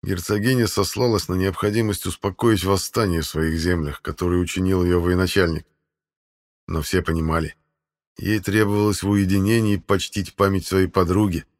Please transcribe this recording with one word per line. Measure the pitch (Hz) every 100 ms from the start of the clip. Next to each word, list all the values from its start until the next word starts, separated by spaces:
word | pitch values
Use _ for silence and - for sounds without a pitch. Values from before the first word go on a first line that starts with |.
Герцогиня | - 92 85 107 107 127 110
сослалась | - 98 - 123 107 -
на |
необходимость | 92 95 92 104 107 110 98 -
успокоить | 87 101 95 120 107
восстание | 90 98 - - 107 85
в | 78
своих | 76 80 80
землях, | 82 87 73 73
которое | - 76 90 87
учинил | 90 - 92 95
ее | 87 87
военачальник. | 87 90 92 - 87 78 - _ _ _ _ _ _ _ _ _ -
Но | 82
все | 76 95
понимали, | 82 82 80 82 78 - _ _ _ _ _ -
ей | - 110
требовалось | 98 104 107 104 104 98
в | 98
уединении | 101 98 98 98 117 107 101
почтить | - 98 - - 95 -
память | 98 95 87
своей | 95 92
подруги, | - 87 92 107 82 - _